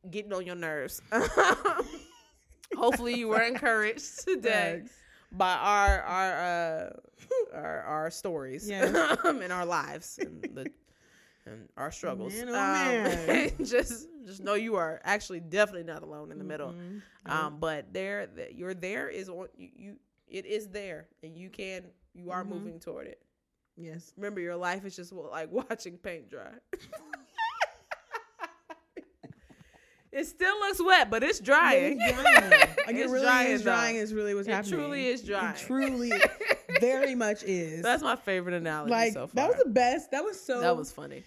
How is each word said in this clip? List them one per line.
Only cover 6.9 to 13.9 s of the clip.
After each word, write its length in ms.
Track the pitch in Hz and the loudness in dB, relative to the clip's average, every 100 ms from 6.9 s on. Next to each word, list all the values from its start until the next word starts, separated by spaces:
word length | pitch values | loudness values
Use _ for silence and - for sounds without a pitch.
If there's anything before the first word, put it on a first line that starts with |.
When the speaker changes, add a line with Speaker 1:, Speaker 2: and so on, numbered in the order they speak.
| - - _ - 523 453 | -12 -20 _ -4 -2 -2
Speaker 1:
our, 260 | - 80 78 | -4 -6 -6
our 280 | 92 151 160 | -4 -4 -4
stories 580 | - 196 160 139 202 202 | -6 -6 -6 -6 -8 -6
Speaker 2:
Yes. 260 | 196 262 339 311 320 | 0 2 4 2 2
Speaker 1:
<laughs> 40 | |
and 280 | 349 277 180 | 0 -2 -4
our 120 | 180 | -4
lives 540 | 175 165 143 147 - - | 0 -2 -2 -10 -14 -10
and 220 | - 160 | -10 -8
the, 280 | - - 131 - _ _ _ _ _ _ - | -14 -10 -12 -14 _ _ _ _ _ _ -20
and 220 | 113 - - | -20 -18 -10
our 140 | 143 | -10
struggles. 420 | 165 170 190 190 | -8 -8 -6 -8
Speaker 2:
Man, 140 | 208 247 | -8 -4
oh, 20 | |
Speaker 1:
Um, 760 | 202 196 190 220 240 208 175 160 | 0 2 2 2 2 0 0 2
Speaker 2:
man. 240 | - 180 - | 2 2 -4
Speaker 1:
<laughs> 60 | |
just, 440 | 269 240 - | 0 0 0